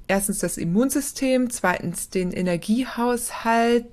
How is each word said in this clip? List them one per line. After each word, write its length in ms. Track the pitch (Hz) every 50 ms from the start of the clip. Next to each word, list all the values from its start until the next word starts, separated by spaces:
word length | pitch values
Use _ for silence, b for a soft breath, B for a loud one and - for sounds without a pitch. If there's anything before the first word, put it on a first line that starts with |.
| - -
Erstens 300 | 190 196 202 - 190 -
das 180 | - 170 -
Immunsystem, 960 | - - 165 175 208 262 277 - 302 269 - - - 269 262 262 254 254 240
zweitens 600 | - - - 185 180 - - 175 170 - - -
den 220 | - 190 180 180
Energiehaushalt, 1500 | - - 180 180 175 170 - - 214 247 262 - - 233 240 247 247 240 240 - - - - 226 226 233 233 233 240 240 240 233